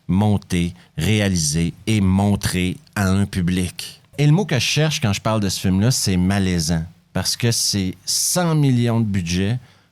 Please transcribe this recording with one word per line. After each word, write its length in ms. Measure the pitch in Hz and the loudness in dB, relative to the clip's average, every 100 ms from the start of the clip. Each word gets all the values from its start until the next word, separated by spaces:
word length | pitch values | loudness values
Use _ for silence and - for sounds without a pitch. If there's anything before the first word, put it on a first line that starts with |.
| - | -2
montés, 680 | 92 107 101 - 90 85 - - - | 0 2 0 -2 -2 -2 -6 -12 -6
réalisés 760 | 85 107 101 90 76 78 85 - - | 0 0 2 0 0 0 -2 -4 -2
et 140 | 107 | 0
montrés 760 | 95 95 101 101 - 90 90 - - - | 2 2 2 0 -2 -2 -4 -6 -8 -2
à 120 | 95 | 0
un 160 | 95 | 2
public. 760 | 98 98 87 90 92 - - - _ - | 0 0 0 0 -2 -6 -14 -18 _ 0
Et 80 | 147 | 4
le 60 | |
mot 120 | 165 | 4
que 120 | 208 131 | 2 -2
je 80 | |
cherche 360 | - 147 156 151 | 0 0 0 0
quand 120 | 104 | -2
je 80 | 95 | -2
parle 200 | 113 110 | 0 0
de 80 | 98 | 0
ce 120 | - | -2
film-là, 320 | 98 92 110 | 0 2 2
c'est 240 | 127 - 90 | 2 0 2
malaisant. 680 | 90 101 95 87 78 85 82 - _ | 2 2 0 0 0 -2 -4 -12 _
Parce 240 | - - - | -6 -4 -2
que 160 | 120 | -2
c'est 420 | 113 - 101 92 87 | 0 -2 -2 -4 -6
cent 520 | - - - 180 175 156 | -6 -4 -2 -2 0 2
millions 440 | 139 123 120 117 | 2 2 2 0
de 60 | 110 | 0
budget 520 | 98 85 90 98 123 - _ _ | -2 -2 -2 -2 -4 -8 _ _